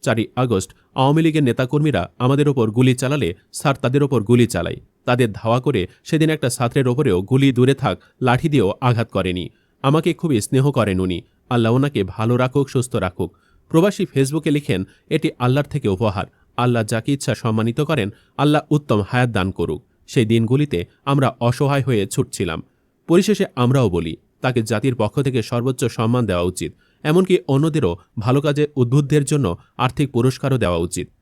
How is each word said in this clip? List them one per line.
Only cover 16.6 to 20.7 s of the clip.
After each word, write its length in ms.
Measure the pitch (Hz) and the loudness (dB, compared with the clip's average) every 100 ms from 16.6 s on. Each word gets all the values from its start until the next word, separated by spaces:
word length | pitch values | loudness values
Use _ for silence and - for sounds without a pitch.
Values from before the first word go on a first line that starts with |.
| 123 120 | 0 0
যাকে 280 | 110 113 110 | 0 -4 -2
ইচ্ছা 220 | 139 - | -4 -2
সম্মানিত 460 | 117 120 110 110 117 | -4 -2 -2 -2 -2
করেন, 300 | 147 156 101 - _ - | -2 -2 -4 -6 _ -2
আল্লাহ 260 | 143 151 - | 2 2 0
উত্তম 320 | 147 147 110 101 | -2 0 -2 0
হায়াত 200 | 127 127 | 0 0
দান 220 | 104 92 | 0 -2
করুক। 340 | 92 85 76 _ _ _ | -2 -4 -4 _ _ _
সেই 180 | - | -2
দিনগুলিতে 600 | 110 113 113 131 147 | 2 2 2 0 0